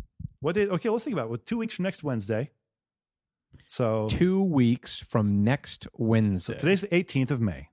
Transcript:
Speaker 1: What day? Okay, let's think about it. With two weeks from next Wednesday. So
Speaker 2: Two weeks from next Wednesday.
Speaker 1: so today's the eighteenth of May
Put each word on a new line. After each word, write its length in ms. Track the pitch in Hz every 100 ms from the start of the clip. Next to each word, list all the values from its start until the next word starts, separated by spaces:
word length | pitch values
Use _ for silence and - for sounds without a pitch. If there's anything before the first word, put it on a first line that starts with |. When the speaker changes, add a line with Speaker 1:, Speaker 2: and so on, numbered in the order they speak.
| - - - -
Speaker 1:
What 140 | 143
day? 120 | 185 202
Okay, 220 | 180 233
let's 160 | 226
think 100 | 302
about 120 | 175 113
it. 40 |
With 140 | 117
two 140 | - 247
weeks 160 | 226
from 80 | -
next 180 | 185 -
Wednesday. 460 | 147 117 98 110 147 _ _ _ _ _ _ _ _ _ _ - -
So 400 | - 117 110 107
Speaker 2:
Two 340 | - 175 190
weeks 560 | 196 143 120 123 - -
from 440 | - 117 104 101
next 420 | 104 143 - - -
Wednesday. 600 | - 113 113 107 92 -
Speaker 1:
so 40 | -
today's 220 | 151 196
the 120 | 196
eighteenth 360 | 175 185 135 131
of 100 | 135
May 280 | 104 69 67